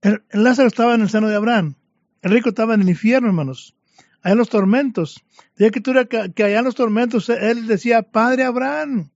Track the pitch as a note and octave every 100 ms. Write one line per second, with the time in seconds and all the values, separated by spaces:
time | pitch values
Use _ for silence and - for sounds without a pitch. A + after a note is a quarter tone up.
0 | G3 G#3 _ G#3 A#3 B3+ B3+ - A#3 A#3
1 | G#3 G#3+ G#3+ G#3 G#3+ A#3 E3 C#3 _ _
2 | _ _ F3+ A3 A#3+ G#3 A3 A3 F#3+ E3+
3 | G#3+ B3+ A#3+ F3+ C#3 C3 - _ _ _
4 | _ _ F3 G#3 A#3 A3 F#3+ A#3 C#4 A3
5 | D#3 - _ _ _ _ G#3 G#3+ G#3+ B3+
6 | B3 A3+ F#3+ F3 G#3 G#3 B3+ A3+ A#3+ G#3+
7 | A#3+ A3+ - A#3 G#3 A#3 A3+ G#3+ A#3+ A#3
8 | G#3+ A3 A#3 C4 C4 B3 C4 D4+ D4+ B3+
9 | D3+